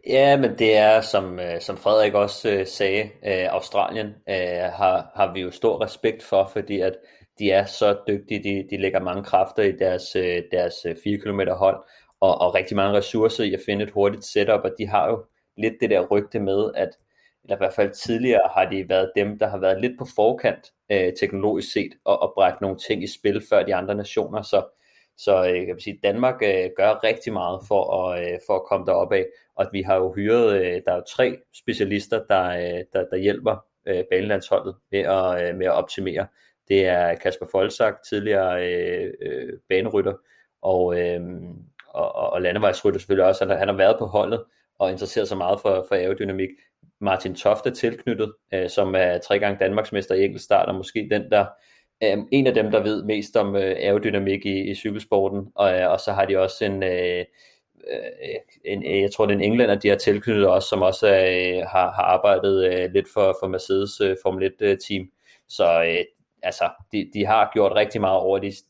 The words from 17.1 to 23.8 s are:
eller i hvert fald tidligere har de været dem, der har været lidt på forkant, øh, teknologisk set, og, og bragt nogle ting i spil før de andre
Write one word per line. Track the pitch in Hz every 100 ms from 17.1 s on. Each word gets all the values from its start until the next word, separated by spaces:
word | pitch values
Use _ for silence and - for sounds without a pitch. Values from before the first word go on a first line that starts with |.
| _ _ _
eller | - 98
i |
hvert | -
fald | - 101
tidligere | - - 117 127 110 92
har | 95 95
de | 98 90
været | 92 92 -
dem, | 101 104
der | 107
har | 101
været | 92 95
lidt | 123 127
på | 127 -
forkant, | 110 123 120 - - _ _
øh, | 101 90 90
teknologisk | 101 98 104 95 101
set, | 110 95 - -
og, | 101
og | - -
bragt | 92 -
nogle | 98 95 -
ting | 107
i | 98
spil | - 104 101 -
før | 104
de | 90
andre | 92